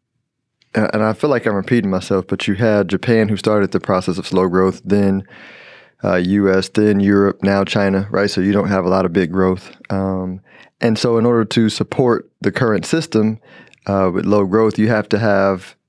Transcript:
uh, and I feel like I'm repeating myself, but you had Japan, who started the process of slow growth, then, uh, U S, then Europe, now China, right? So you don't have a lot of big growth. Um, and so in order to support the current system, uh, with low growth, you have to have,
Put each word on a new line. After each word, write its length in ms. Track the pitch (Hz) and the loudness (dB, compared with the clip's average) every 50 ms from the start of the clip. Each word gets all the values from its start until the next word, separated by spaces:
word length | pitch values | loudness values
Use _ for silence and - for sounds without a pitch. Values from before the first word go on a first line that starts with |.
| _ _ _ _ _ _ _ _ _ _ _ _ _ _ - | _ _ _ _ _ _ _ _ _ _ _ _ _ _ -4
uh, 140 | 110 107 - - | -2 -2 0 0
and 100 | 107 110 | 0 0
I 100 | 110 107 | 0 -2
feel 160 | - - 151 | 0 0 0
like 160 | 135 117 - | 0 0 0
I'm 80 | 113 101 | -2 -2
repeating 380 | 98 92 - 123 120 98 98 | -2 -2 0 0 0 0 0
myself, 340 | 95 90 - - 101 95 90 | -2 -4 -2 -2 -2 -2 -2
but 220 | - 101 - - | -4 -6 -4 -4
you 80 | - 98 | -4 -2
had 320 | 90 117 110 104 104 101 | 0 2 2 2 2 2
Japan, 400 | 85 98 92 - 123 113 113 107 | 0 -2 -2 0 2 2 2 2
who 100 | 101 104 | 0 0
started 340 | 92 - 110 107 104 101 92 | -2 0 0 2 2 0 0
the 80 | - 87 | -2 -4
process 380 | - - 98 92 - 92 85 | -2 0 -2 0 0 -2 -4
of 80 | 95 - | -6 -4
slow 220 | - 92 92 92 | -2 0 0 0
growth, 340 | 90 87 92 95 95 92 - - | 2 2 2 2 0 -2 -4 -4
then, 400 | 90 101 101 101 98 95 98 95 - - - - - - - - - - - - _ _ _ | -2 0 2 2 2 0 -2 -4 -8 -16 -20 -20 -20 -20 -20 -20 -20 -20 -20 -20 _ _ _
uh, 140 | - 95 92 | -2 -2 0
U 340 | 90 90 90 98 101 98 98 | 0 0 0 0 2 2 2
S, 200 | 95 95 95 - | 2 0 0 -2
then 320 | - 107 107 107 104 98 | 0 2 2 2 2 2
Europe, 420 | 98 101 101 101 101 98 - - - | 2 2 2 2 2 0 0 0 0
now 220 | 98 98 98 98 | 0 2 0 0
China, 420 | 95 - 107 101 98 98 95 101 101 | 0 0 0 0 0 0 -2 -2 -2
right? 200 | 101 95 101 98 | -2 -2 -2 -2
So 100 | - 98 | -2 -2
you 140 | 92 101 98 | 0 0 0
don't 160 | 104 92 95 | 0 0 0
have 160 | 98 95 87 | 0 0 0
a 40 | 90 | 0
lot 160 | 92 95 92 | 0 0 0
of 60 | 90 | 0
big 220 | 85 98 90 80 90 | 0 0 -2 0 0
growth. 420 | 95 95 92 92 95 - - - - - - | 0 0 0 0 -2 -8 -18 -20 -18 -12 -8
Um, 500 | 98 98 98 95 95 95 92 92 92 95 _ _ - - - _ _ - | -6 -4 -4 -4 -4 -6 -6 -8 -10 -12 _ _ -20 -20 -20 _ _ -2
and 180 | 120 117 110 | 0 0 0
so 200 | - - 123 117 | 0 0 0 2
in 80 | 113 113 | 2 2
order 180 | 120 120 117 110 | 2 2 2 0
to 240 | 107 - 117 113 | 0 0 2 2
support 640 | 107 - - 110 - - - 131 120 113 - - _ _ - | 2 0 -2 -6 -4 -2 0 2 2 0 -2 -4 _ _ -4
the 140 | - 98 - | -4 -2 -2
current 320 | - 131 113 107 95 82 | 0 0 0 0 -2 -2
system, 520 | - - 165 160 - - 110 107 110 110 - _ - - - - - _ _ - | -2 -4 -4 -2 0 0 0 2 0 -2 -4 _ -20 -20 -20 -20 -20 _ _ -6
uh, 240 | - 98 98 95 92 87 | -2 0 0 0 0 0
with 120 | - - | -2 0
low 200 | 95 104 104 98 | 0 2 2 2
growth, 340 | 92 95 113 113 107 - - | 2 2 2 2 2 2 0
you 80 | 107 | 0
have 220 | 113 117 110 104 - | 0 0 0 -2 -2
to 100 | 110 104 | -2 0
have, 560 | 117 107 101 98 98 98 98 92 - - - _ _ | 0 2 2 2 2 0 0 -2 -6 -14 -20 _ _